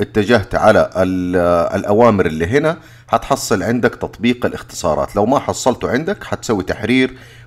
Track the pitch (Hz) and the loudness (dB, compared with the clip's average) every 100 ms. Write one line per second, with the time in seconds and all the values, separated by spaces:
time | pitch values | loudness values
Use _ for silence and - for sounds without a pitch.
0 | 101 107 101 117 98 85 104 98 80 - | -4 0 2 2 2 2 4 4 2 0
1 | 92 92 90 90 87 87 85 101 - 104 | 0 0 -2 0 2 2 0 -2 0 4
2 | 120 101 85 78 85 135 156 175 - - | 4 4 2 -2 -2 0 0 -4 -10 -20
3 | - 117 - 139 - 110 90 120 113 - | -2 -2 0 -4 -2 -2 -2 0 0 -2
4 | 85 - 113 120 107 - - - 85 73 | -10 -4 -2 0 -4 -6 -14 -6 -2 -2
5 | 71 104 107 139 - 95 - 120 80 113 | -2 0 0 0 -2 -2 -2 -2 -2 -2
6 | 165 202 - 101 - 107 - - 107 127 | -2 -6 -8 -8 -4 -4 -4 -4 0 2
7 | 127 - - - | 0 -4 -20 -20